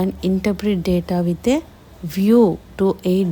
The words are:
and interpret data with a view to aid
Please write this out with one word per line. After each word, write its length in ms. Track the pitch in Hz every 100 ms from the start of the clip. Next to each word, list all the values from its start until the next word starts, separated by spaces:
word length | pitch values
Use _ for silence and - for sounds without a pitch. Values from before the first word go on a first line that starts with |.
and 80 | 185 185 185
interpret 460 | 190 208 190 208 190 170
data 240 | 175 175 180 175
with 240 | 170 233 285
a 20 | - - - - 170
view 300 | 185 202 240 220 156 - -
to 80 | 196 190 180
aid 180 | 190 185